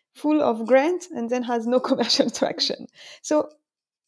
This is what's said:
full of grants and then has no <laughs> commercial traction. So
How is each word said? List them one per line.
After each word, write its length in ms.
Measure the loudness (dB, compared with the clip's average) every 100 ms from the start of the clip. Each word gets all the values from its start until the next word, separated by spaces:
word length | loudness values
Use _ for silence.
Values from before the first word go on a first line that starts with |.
| _ -6
full 260 | 0 2
of 240 | 2 0 4
grants 440 | 4 4 -2 -6
and 180 | -8 -4
then 140 | -4
has 240 | -2 -4 0
no 120 | 0
<laughs> 100 | 2
commercial 400 | 0 0 0 0
traction. 580 | 0 -4 -2 -4 -6 -12 -20 -20 -14
So 280 | 0 0 0 _ _ _ _ _